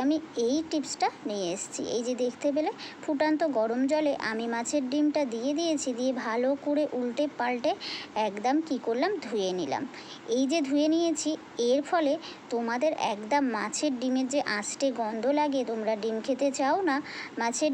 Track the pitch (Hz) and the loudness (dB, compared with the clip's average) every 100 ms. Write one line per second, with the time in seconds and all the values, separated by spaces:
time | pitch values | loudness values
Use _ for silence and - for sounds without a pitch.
0 | 262 311 311 - 233 294 320 311 262 - | 2 2 -2 -2 2 2 0 -2 -4 0
1 | 403 - - 202 175 190 - - - 226 | 0 0 -4 -2 -2 -4 -6 -6 -4 -2
2 | 240 247 247 240 294 285 320 - - - | -2 0 -2 0 0 0 -2 -4 -10 -10
3 | - 285 311 302 320 247 220 247 269 302 | -4 0 2 2 2 2 0 2 2 2
4 | 302 - 214 220 233 233 240 302 254 294 | 2 0 -2 -4 -2 -2 0 -2 0 2
5 | 302 302 277 226 254 294 339 302 269 233 | 2 2 0 0 0 0 2 2 0 0
6 | 254 254 226 226 254 277 294 294 302 247 | 0 0 0 0 2 0 0 2 2 0
7 | 247 233 294 - 240 247 285 392 - - | -2 0 -2 0 -2 0 0 -2 -4 -10
8 | - - 214 202 220 294 320 262 - 233 | -6 -2 -2 0 2 2 2 -2 0 0
9 | 349 403 240 220 185 180 151 120 - - | 0 0 -2 -2 0 0 0 -2 -4 -8
10 | - - - 240 269 330 269 285 311 330 | -14 -14 -2 0 2 2 2 4 4 4
11 | 339 311 302 311 - - 240 269 285 349 | 4 2 0 -4 -6 -2 2 2 4 2
12 | 294 320 - - - 233 233 240 302 - | 2 0 -4 -14 -6 -2 -2 0 2 2
13 | 214 208 214 285 262 220 208 - 302 247 | -2 -2 0 2 2 0 -4 -2 0 0
14 | 254 254 262 285 - 208 208 - 277 233 | 0 0 2 0 0 -2 -4 -2 -2 0
15 | 220 226 240 294 302 269 226 226 214 214 | -2 0 2 2 2 2 -2 -2 -2 0
16 | 220 220 220 262 277 254 269 349 370 269 | -2 -2 -2 0 0 2 2 2 2 0
17 | - - - - 233 240 302 | -2 -10 -10 -4 -2 0 0